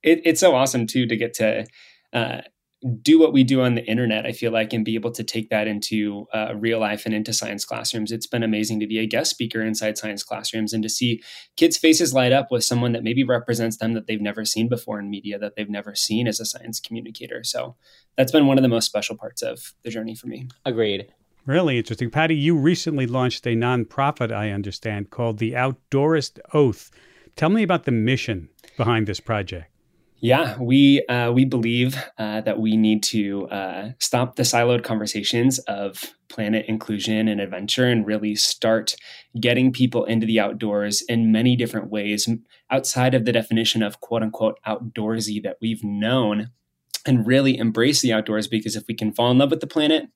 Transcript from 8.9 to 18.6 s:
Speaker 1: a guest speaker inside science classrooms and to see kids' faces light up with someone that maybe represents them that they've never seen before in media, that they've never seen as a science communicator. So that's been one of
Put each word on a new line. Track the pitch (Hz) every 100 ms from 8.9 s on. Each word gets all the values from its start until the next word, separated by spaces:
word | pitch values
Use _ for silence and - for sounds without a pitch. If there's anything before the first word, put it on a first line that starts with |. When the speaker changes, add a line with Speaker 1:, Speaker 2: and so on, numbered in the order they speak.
| 107
Speaker 1:
a | 110
guest | 117 160
speaker | - 123 113
inside | 110 110 110 107
science | 107 104
classrooms | - 110 - 113 107
and | 113
to | 107
see | - 123 113 - - - -
kids' | 160 -
faces | 160 156 165
light | 131 123
up | 139 135
with | 123
someone | - 120 120
that | 117
maybe | 113 117 123
represents | 123 120 113 113 110
them | 113
that | 113 107
they've | 107
never | 104 104 107
seen | 110 117
before | 117 - 104
in | 101
media, | 101 104 101
that | 104 -
they've | 104
never | 104 104 101
seen | - 107 117
as | 104
a | 110
science | - - 113
communicator. | - 113 - - - -
So | - 123 127 - _ _ _ -
that's | 131
been | 160 139
one |
of | 135